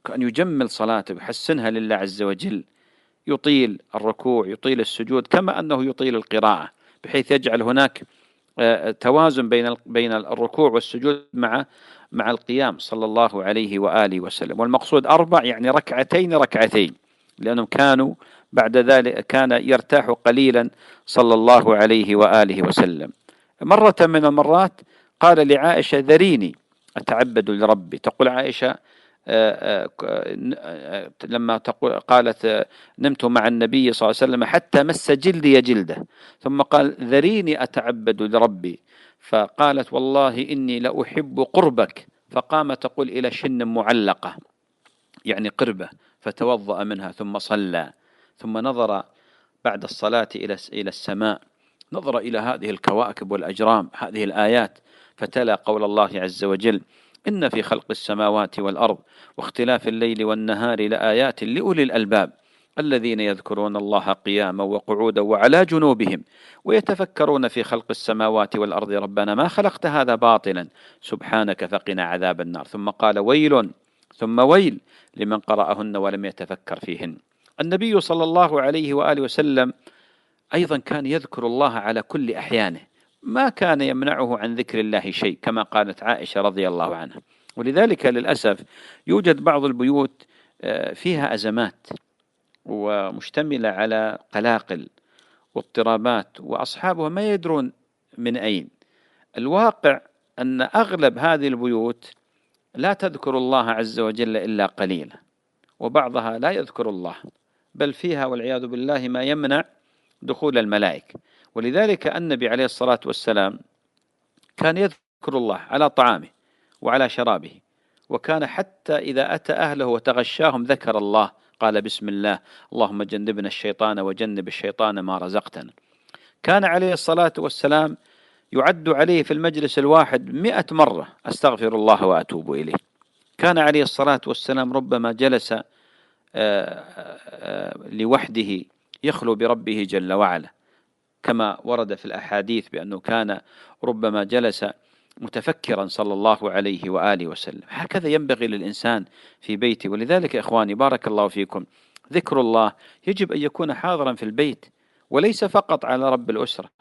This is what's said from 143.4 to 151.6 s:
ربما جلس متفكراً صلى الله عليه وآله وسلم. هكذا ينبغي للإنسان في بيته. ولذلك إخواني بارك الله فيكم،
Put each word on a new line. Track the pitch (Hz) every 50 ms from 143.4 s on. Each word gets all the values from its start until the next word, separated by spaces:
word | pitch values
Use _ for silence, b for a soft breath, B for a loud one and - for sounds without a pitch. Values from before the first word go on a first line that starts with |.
| - b b b b b b b -
ربما | 123 120 110 110 110 107 104 101
جلس | 101 117 123 120 113 101 - - 101 - _ _ _ _ _ _ _ _ -
متفكراً | - 113 - 120 - - 156 _ - - 117 98 98
صلى | 95 - - 107 104 101
الله | 98 101 110 107 - 107 101
عليه | 92 95 101 101 98 82 - 95
وآله | 92 92 82 104 101 87 87
وسلم. | 82 80 - - - - - - -
هكذا | - - 170 - - 196 170 151
ينبغي | 151 156 151 135 131 113 120
للإنسان | 113 107 104 90 101 104 - - 117 117 107 92 - b b b b b b
في | b - 107
بيته. | 101 117 120 113 - - 98
ولذلك | 98 107 113 127 175 185 175 147 -
إخواني | 120 101 - 113 117 110 101 101
بارك | 107 135 135 131 117 -
الله | 110 107 104 104 98
فيكم، | - 104 98 - - 101